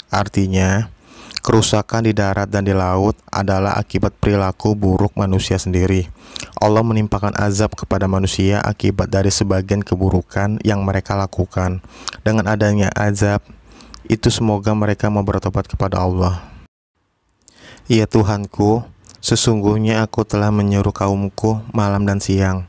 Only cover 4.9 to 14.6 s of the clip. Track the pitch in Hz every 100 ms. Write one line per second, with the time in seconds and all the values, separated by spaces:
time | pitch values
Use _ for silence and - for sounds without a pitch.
4.9 | 92 101 - 98 95 - 95 95 90 92
5.9 | 95 85 - - - - - 107 107 113
6.9 | 110 107 104 101 - 101 101 107 - -
7.9 | 95 95 95 95 - 95 104 - 104 104
8.9 | 98 - 98 98 - 101 95 95 101 101
9.9 | 90 95 92 - 101 101 107 107 101 98
10.9 | 95 - 101 95 - 92 - 92 92 -
11.9 | - - - 113 110 98 104 104 104 98
12.9 | - 104 101 101 101 - - - - -
13.9 | - - 110 123 - 113 101